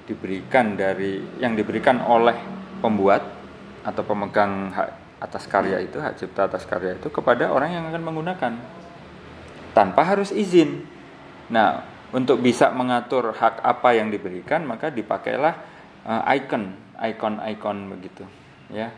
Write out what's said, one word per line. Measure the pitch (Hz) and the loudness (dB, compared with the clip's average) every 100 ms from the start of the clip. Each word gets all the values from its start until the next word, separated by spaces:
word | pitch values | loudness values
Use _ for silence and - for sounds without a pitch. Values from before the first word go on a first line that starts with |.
diberikan | - 104 98 95 - 131 110 | -10 -10 -6 -8 2 2 2
dari, | 98 95 92 98 95 - - | 0 0 0 -2 -4 -8 -4
yang | 123 | -2
diberikan | 110 104 107 - 123 | 0 0 2 2 2
oleh | - 117 117 113 - - - - | 4 6 6 2 -8 -12 -14 -4
pembuat | 117 107 98 104 - - - - - - | 0 4 4 4 2 -14 -18 -20 -20 -10
atau | 110 107 | -8 -6
pemegang | 101 104 101 107 101 98 98 | -4 -4 0 2 2 0 -6
hak | 95 - - - - | -4 -6 -6 -20 -14
atas | - - | -12 -10
karya | - 98 95 95 | -2 0 2 -2
itu, | 92 - | -4 -6
hak | 143 - | -6 -6
cipta | 90 - 95 | -8 -2 -2
atas | 95 | -2
karya | - 92 92 | -4 -4 -4
itu | 92 151 | -6 -6
kepada | - - 120 170 | -2 2 2 2
orang | 147 151 | 2 0
yang | 175 160 | -4 -6
akan | 165 | -6
menggunakan | 160 160 165 180 120 117 123 - - - - - - - - - - | -6 -6 -6 -4 -4 -4 -12 -18 -20 -20 -20 -20 -20 -20 -20 -18 2
tanpa | - 190 - | 4 6 4
harus | 165 202 196 | 4 2 0
izin. | 214 196 175 151 143 - - - - - - - | -2 6 6 6 0 -12 -18 -20 -20 -20 -20 0
Nah, | 113 101 65 - - - | 4 4 2 -8 -18 -6
untuk | 127 127 127 | -2 2 4
bisa | 123 113 139 | 4 4 4
mengatur | 131 127 123 117 131 113 | 4 0 0 0 -2 0
hak | 110 113 - | 2 0 2
apa | - 120 127 | 0 4 4
yang | 117 110 | 4 2
diberikan, | 101 92 90 - 156 | -4 -6 -10 -2 -2
maka | 151 113 156 | -2 -6 -6
dipakailah, | 123 101 98 113 117 151 170 - - - - | -6 -4 -4 -2 0 0 -2 -14 -20 -20 -16
eh, | - 113 - 135 | -4 -2 2 2
icon, | 135 131 95 95 - | 2 -4 -4 -12 -18
icon-icon | - 113 104 110 107 110 104 107 101 98 | -8 -6 -4 -4 -4 -6 -6 -6 -6 -8
begitu, | 95 92 - 95 - - - - | -12 -14 -16 -20 -20 -20 -20 -12
ya. | 104 113 | -10 -10